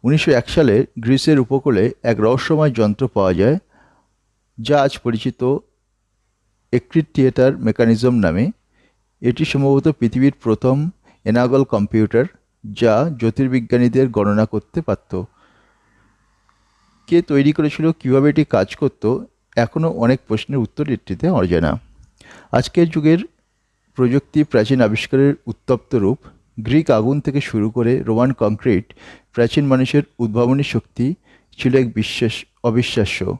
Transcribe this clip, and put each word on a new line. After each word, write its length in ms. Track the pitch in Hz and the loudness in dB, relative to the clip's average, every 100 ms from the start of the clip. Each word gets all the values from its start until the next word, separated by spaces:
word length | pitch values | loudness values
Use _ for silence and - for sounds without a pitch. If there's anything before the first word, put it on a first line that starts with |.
উনিশশো 280 | 113 151 - | 0 0 2
এক 180 | 127 - | 0 0
সালে 360 | - 143 104 131 - | 0 2 2 0 -4
গ্রিসের 400 | 113 135 - 151 | -2 0 2 2
উপকূলে 520 | 117 135 143 107 117 - | 2 -2 0 0 0 -2
এক 160 | 117 107 | -4 0
রহস্যময় 520 | 107 131 - 156 151 | 2 0 0 0 0
যন্ত্র 360 | 113 107 101 131 | 2 0 0 -2
পাওয়া 260 | - 95 | 0 0
যায়, 240 | 87 104 165 _ _ _ _ _ _ _ _ _ - | 2 2 2 _ _ _ _ _ _ _ _ _ -16
যা 200 | 113 147 | -2 0
আজ 180 | 139 - | 0 -2
পরিচিত 580 | 120 113 131 - 127 139 _ _ _ _ _ _ _ _ _ _ _ | -6 -4 -6 -4 -4 -4 _ _ _ _ _ _ _ _ _ _ _
একটি 280 | 123 _ 165 | -4 _ -4
থিয়েটার 560 | 151 - 131 120 127 135 | -2 0 0 2 0 0
মেকানিজম 580 | 117 107 117 113 123 123 | -4 0 2 2 2 2
নামে। 360 | 92 85 143 - _ _ _ _ _ _ | 0 0 -2 -4 _ _ _ _ _ _
এটি 240 | 120 120 156 | -4 -2 -2
সম্ভবত 420 | 139 139 139 156 | 0 2 2 0
পৃথিবীর 460 | 147 117 123 139 139 | 0 -2 2 0 0
প্রথম 480 | - 107 127 135 156 - _ _ | -4 0 0 0 -2 -8 _ _
এনাগল 400 | - 117 123 135 | -2 0 2 2
কম্পিউটার, 600 | 135 110 101 113 107 117 147 _ _ _ 107 | 0 -2 -2 0 0 0 -2 _ _ _ -18
যা 380 | 101 120 107 156 135 | -2 2 2 0 -2
জ্যোতির্বিজ্ঞানীদের 920 | 113 110 135 127 113 123 123 123 131 | -4 -2 -2 -2 -2 0 2 2 0
গণনা 380 | 113 101 104 110 | 0 0 0 0
করতে 360 | 107 - - | -2 -6 -8
পারত। 420 | 160 98 _ 92 113 _ _ _ _ _ _ _ _ _ _ _ _ _ _ _ _ _ - | -6 -6 _ -10 -10 _ _ _ _ _ _ _ _ _ _ _ _ _ _ _ _ _ -2
কে 140 | 170 | 0
তৈরি 300 | 170 139 139 | 2 2 2
করেছিল, 400 | 151 151 - 160 | 0 -2 -2 -2
কীভাবে 380 | 160 131 135 147 | -2 0 2 2
এটি 140 | 147 | 2
কাজ 320 | 147 110 95 - | 0 0 -2 -2
করত, 440 | 143 _ 107 127 233 _ _ - | -4 _ -2 -2 -6 _ _ -2
এখনও 340 | 117 - 165 | -2 -2 -4
অনেক 300 | - 117 131 _ | -2 -2 -2 _
প্রশ্নের 320 | 110 - 139 | -6 -4 -4
উত্তর 300 | 110 - 151 | -4 -6 -4
এটিতে 400 | 113 - 92 165 | -6 -6 -4 0
অজানা। 500 | 160 92 85 80 - _ _ - _ - - _ | 0 2 2 0 -2 _ _ -20 _ -20 -20 _
আজকের 380 | - - - 170 | -2 0 2 2
যুগের 280 | 160 151 170 294 _ _ _ _ _ _ - | 2 2 2 0 _ _ _ _ _ _ -2
প্রযুক্তি 480 | 127 135 - 151 | 0 0 -2 -2
প্রাচীন 380 | 147 120 107 131 | 0 0 2 2
আবিষ্কারের 520 | 113 107 - 135 139 143 - | 2 0 -2 2 2 0 -8
উত্তপ্ত 480 | 110 - 123 _ 123 | -14 -4 -4 _ -2
রূপ। 240 | 98 131 - _ _ - | 0 -2 -8 _ _ -12
গ্রিক 320 | 110 147 160 | -2 0 2
আগুন 280 | 117 110 143 | 0 2 -2
থেকে 220 | 147 139 | -2 -4
শুরু 280 | - 113 107 | -4 -4 -2
করে 340 | 120 117 127 | -2 0 0
রোমান 300 | - 110 127 | -2 0 0
কংক্রিট, 600 | 131 104 107 131 95 - - - - _ | 0 -2 -2 0 -2 -2 -20 -20 -20 _
প্রাচীন 320 | - 117 - 143 | -2 0 0 0
মানুষের 380 | 131 127 143 143 _ | 0 2 0 -2 _
উদ্ভাবনী 440 | 120 110 120 139 | -4 0 0 0
শক্তি 520 | 139 117 - - 123 180 _ _ _ - | -2 -4 -8 -4 -4 -4 _ _ _ -4
ছিল 180 | 135 131 | 0 0
এক 180 | 123 | 0
বিশ্বাস, 520 | 107 107 - 117 - - _ | -4 -6 -2 -4 -4 -16 _
অবিশ্বাস্য। 760 | 117 113 120 - 98 - 95 95 | -2 -2 -2 -2 -2 -4 -6 -8